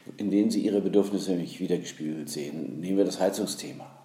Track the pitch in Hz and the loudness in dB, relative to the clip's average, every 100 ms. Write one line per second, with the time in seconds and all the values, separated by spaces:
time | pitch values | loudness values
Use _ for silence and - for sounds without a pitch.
0 | - - 101 101 107 98 110 101 92 98 | -16 -6 2 4 4 2 2 2 4 4
1 | 98 98 95 87 85 - 90 87 - - | 4 0 0 -2 -2 -4 -2 -2 -2 -6
2 | 78 78 76 78 73 - 73 76 90 98 | -6 -6 -6 -6 -6 -6 -8 -6 0 2
3 | 92 - 95 107 95 - - 67 - - | 2 2 0 0 -4 -4 -10 -12 -16 -20